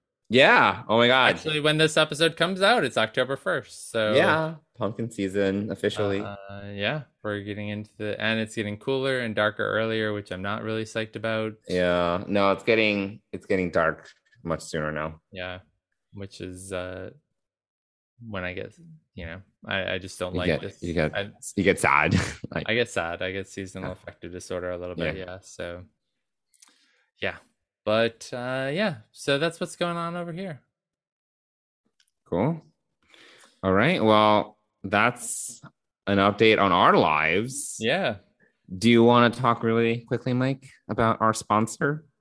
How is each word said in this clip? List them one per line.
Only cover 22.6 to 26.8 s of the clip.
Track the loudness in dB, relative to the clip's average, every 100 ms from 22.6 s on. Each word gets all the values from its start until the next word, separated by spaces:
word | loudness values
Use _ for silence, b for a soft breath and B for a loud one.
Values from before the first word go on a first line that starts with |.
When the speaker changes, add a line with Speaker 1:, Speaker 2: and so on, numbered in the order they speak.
| -4
Speaker 2:
I |
get | -2 -2
sad. | -4 -4 -6
I | -6
get | -8 -10
seasonal | -10 -12 -10 -10
Speaker 1:
Yeah. |
Speaker 2:
affective | -12 -16 -16 -14
disorder | -14 -10 -8 -6
a | -8
little | -8 -6
bit. | -6 -6
Speaker 1:
Yeah. | -10
Speaker 2:
Yeah. | -16
So, | -16 -14 -12 -12 -18 _ _ _ _ _ _ b b b